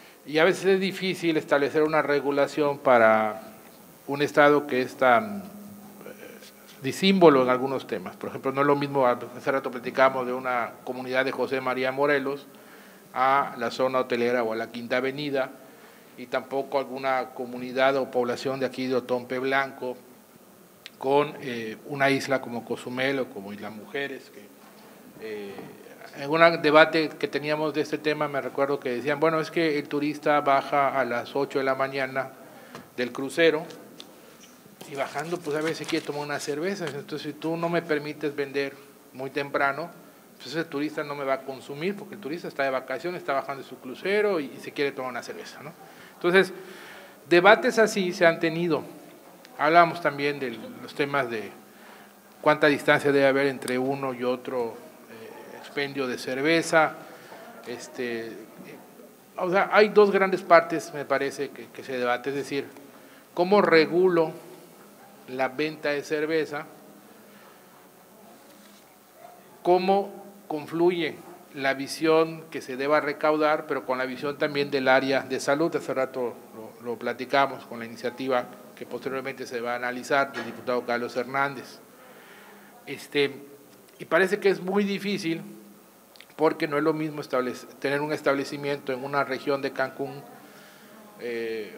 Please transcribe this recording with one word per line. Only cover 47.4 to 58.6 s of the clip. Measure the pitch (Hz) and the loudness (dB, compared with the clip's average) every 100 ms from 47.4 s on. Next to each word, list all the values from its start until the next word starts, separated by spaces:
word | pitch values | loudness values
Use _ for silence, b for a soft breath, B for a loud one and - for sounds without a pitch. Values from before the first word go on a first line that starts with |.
| 190 220 254 226 | 10 8 6 4
así | 214 208 180 | 4 4 -2
se | 170 170 | 4 4
han | 165 | 4
tenido. | 165 160 175 139 - - - - - - - - | 0 0 0 0 -2 -16 -20 -20 -20 -20 -14 0
Hablamos | 147 170 165 - | 6 8 6 4
también | 151 139 143 143 | -2 0 -4 -2
de | 131 113 - - | -6 -8 -12 -14
los | - | -10
temas | - 143 139 123 | -4 0 0 -2
de | 113 98 - - B B B B B - - | -4 -8 -14 -20 B B B B B -20 0
cuánta | 151 151 151 | 4 6 6
distancia | 143 - 147 139 | 4 4 4 6
debe | 139 135 | 4 6
haber | 135 139 | 4 2
entre | 127 127 127 | 0 -2 -2
uno | 131 139 135 | 0 -2 -4
y | 123 123 | -2 -2
otro, | 127 123 127 117 110 - - - | -2 -4 -4 -4 -6 -16 -20 -20
eh, | 113 113 - - - | -18 -16 -16 -18 -16
expendio | - 143 143 139 127 | -10 -6 -6 -4 -4
de | 117 | -4
cerveza. | - 131 147 170 - 165 151 - B B B B B B - | -6 -2 2 2 4 4 4 0 B B B B B B -12
Este, | 120 - - 120 113 113 | -12 -12 -8 -6 -6 -8
eh, | 104 - - | -14 -18 -20